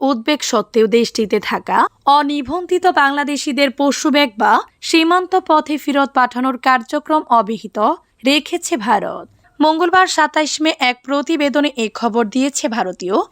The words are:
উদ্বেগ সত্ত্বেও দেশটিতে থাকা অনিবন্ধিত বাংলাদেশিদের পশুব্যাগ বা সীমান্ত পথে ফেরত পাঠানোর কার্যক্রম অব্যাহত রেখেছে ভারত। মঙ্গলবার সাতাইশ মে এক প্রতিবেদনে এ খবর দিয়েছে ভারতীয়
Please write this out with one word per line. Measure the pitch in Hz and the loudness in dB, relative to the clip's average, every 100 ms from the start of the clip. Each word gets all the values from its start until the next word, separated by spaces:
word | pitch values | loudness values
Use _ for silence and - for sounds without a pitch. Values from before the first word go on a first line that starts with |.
উদ্বেগ | 269 247 226 294 | 2 0 -2 -2
সত্ত্বেও | - 220 202 233 214 | 0 -2 0 0 2
দেশটিতে | 226 226 - 214 214 | 2 0 -2 -2 -2
থাকা | - 202 - 196 370 - - | -2 -6 -2 0 0 0 2
অনিবন্ধিত | 285 285 294 247 339 349 359 359 | 2 2 -2 -4 -6 -2 0 2
বাংলাদেশিদের | 339 277 285 285 285 - 254 285 | 2 2 0 -2 -4 -4 0 0
পশুব্যাগ | 233 285 254 311 285 285 208 | 2 0 0 0 2 2 2
বা | 214 226 - _ | 2 2 0 _
সীমান্ত | - 330 330 359 349 370 370 | 0 2 4 2 2 -2 2
পথে | 311 302 294 | 2 2 -4
ফেরত | - 277 277 | -2 0 0
পাঠানোর | - 247 247 262 254 | 0 0 0 -4 -2
কার্যক্রম | 269 254 233 294 - 311 285 | 0 0 0 -6 -2 -2 2
অব্যাহত | 233 202 220 196 202 220 339 _ _ | 2 2 -4 -8 -2 0 -2 _ _
রেখেছে | 247 294 285 349 - 302 | 0 0 0 -6 -4 -4
ভারত। | 208 208 - - - _ _ - | 0 0 -2 -10 -16 _ _ 0
মঙ্গলবার | 302 320 349 370 370 | 0 2 2 2 2
সাতাইশ | - 302 311 302 - | 2 0 0 -2 -2
মে | 311 320 | -2 0
এক | 254 247 | -2 -2
প্রতিবেদনে | - 285 294 320 285 277 285 - | -4 -2 -2 0 0 0 0 -2
এ | 214 | -6
খবর | - 233 220 220 | -4 -2 0 -2
দিয়েছে | 254 277 - 285 | 0 -2 -2 -4
ভারতীয় | 226 185 170 180 226 427 | -4 -4 -6 -4 -2 -4